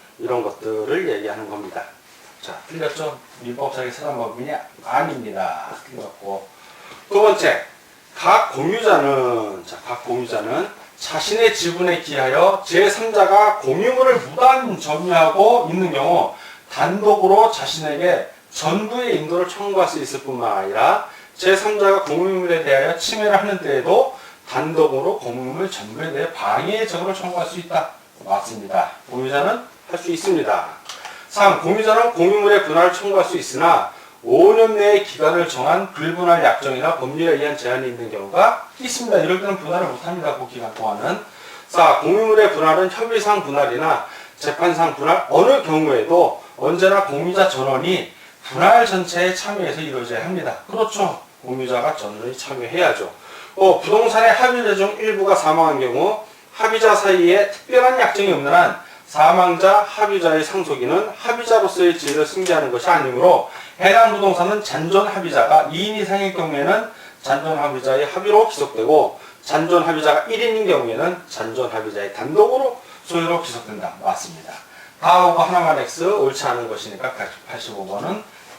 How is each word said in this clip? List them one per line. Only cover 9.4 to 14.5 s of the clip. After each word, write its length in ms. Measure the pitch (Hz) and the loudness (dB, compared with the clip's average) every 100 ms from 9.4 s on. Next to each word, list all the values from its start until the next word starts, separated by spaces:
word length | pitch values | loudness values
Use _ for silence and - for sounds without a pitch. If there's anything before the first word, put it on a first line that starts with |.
| 104 92 85 | -6 -10 -14
자, 120 | - - | -16 -12
각 160 | 123 | -12
공유자는 640 | 123 123 120 156 160 185 208 - - - | -8 -6 -6 -6 -6 -6 -6 -10 -20 -16
자신의 560 | - 156 - 214 226 - | -8 -6 -4 2 2 2
지분에 460 | 170 170 180 165 | -4 -2 -2 -2
기하여 600 | - 139 131 143 185 190 - | -4 -4 0 4 4 2 0
제삼자가 920 | 170 202 - 226 208 190 202 214 - | 2 2 2 -2 2 4 6 4 2
공유물을 560 | 131 151 233 254 262 240 | -2 0 0 2 4 4
무단 600 | - - 254 | 0 2 4